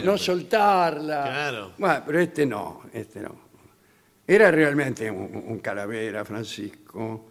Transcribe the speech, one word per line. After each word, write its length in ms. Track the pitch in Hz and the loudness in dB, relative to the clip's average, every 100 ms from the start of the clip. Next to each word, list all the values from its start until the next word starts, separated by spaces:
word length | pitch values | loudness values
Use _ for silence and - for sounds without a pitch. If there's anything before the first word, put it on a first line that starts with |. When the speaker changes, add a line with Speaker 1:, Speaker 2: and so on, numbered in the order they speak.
| 165 | 2
Speaker 1:
no 60 | |
Speaker 2:
pero 40 | 202 | 0
Speaker 1:
soltarla. 1040 | - 180 175 220 208 185 170 147 151 151 | 0 -2 0 4 4 4 2 0 -4 -4
Speaker 3:
Claro. 500 | 139 135 147 113 95 - | -4 -2 -4 -6 -8 -2
Speaker 1:
Bueno, 260 | 185 139 - | 0 0 0
pero 140 | 160 | 0
este 240 | 180 151 147 | 2 2 0
no, 380 | 104 82 87 - | 0 -6 -10 -14
este 260 | 113 104 101 | -12 -12 -12
no. 240 | - - _ _ - _ _ _ _ _ - | -14 -14 _ _ -20 _ _ _ _ _ 4
Era 240 | 202 202 | 6 8
realmente 640 | 156 147 143 131 113 110 | 6 4 2 0 -2 -6
un, 320 | 95 98 110 110 | -6 -8 -10 -8
un 120 | 110 | -6
calavera, 640 | - 101 101 113 110 104 | -6 -6 -6 -6 -6 -6
Francisco, 1000 | 104 107 107 - 104 - - - 113 110 - | -8 -8 -10 -10 -12 -14 -16 -10 -8 -10 -14